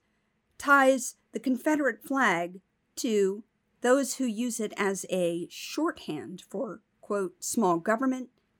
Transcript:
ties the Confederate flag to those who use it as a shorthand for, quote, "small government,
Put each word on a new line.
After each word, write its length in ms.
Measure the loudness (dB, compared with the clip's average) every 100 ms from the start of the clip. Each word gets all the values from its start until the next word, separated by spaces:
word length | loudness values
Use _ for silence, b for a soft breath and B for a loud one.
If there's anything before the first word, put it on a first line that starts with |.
| _ _ _ _ _ _
ties 600 | 4 6 6 4 -2 -12 _
the 80 | -6
Confederate 640 | -2 0 0 2 0 -4
flag 580 | -4 2 2 2 -2 -8 -20 _ _ -6
to 460 | 0 2 2 0 -10 _ _ _
those 320 | 2 4 2
who 100 | -2
use 340 | -2 -2 -4 -4
it 140 | -6 -2
as 260 | -2 -2 -4
a 360 | 0 0 -2 -6
shorthand 920 | -12 -10 -4 -2 -4 -8 -8 -10 -14 -12
for, 320 | -8 -8 -10 _ _
quote, 320 | -6 -4 -4 -8
"small 340 | -6 0 2 2
government, 520 | 0 0 0 -4 -8 _ _ _